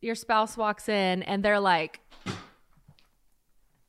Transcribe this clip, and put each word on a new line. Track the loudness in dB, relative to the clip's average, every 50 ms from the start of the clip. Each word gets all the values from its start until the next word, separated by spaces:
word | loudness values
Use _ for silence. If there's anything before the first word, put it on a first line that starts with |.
your | -6 -6 -6
spouse | -4 -2 0 2 2 2 0 -2
walks | -2 -2 -2 -2 -4 -4 -2
in | 0 2 2 2 0 0 -2
and | -2 -2 0 2
they're | 2 2 4
like, | 4 4 2 2 0 -4 -8 -16 _ _ -20 -12 -10 -10 -10 -10 -12 -20 _ _ _ _ _ _ _ -20 -20 _ _ _ _ _ _ _ _ _ _ _ _ _ _ _ _ _ _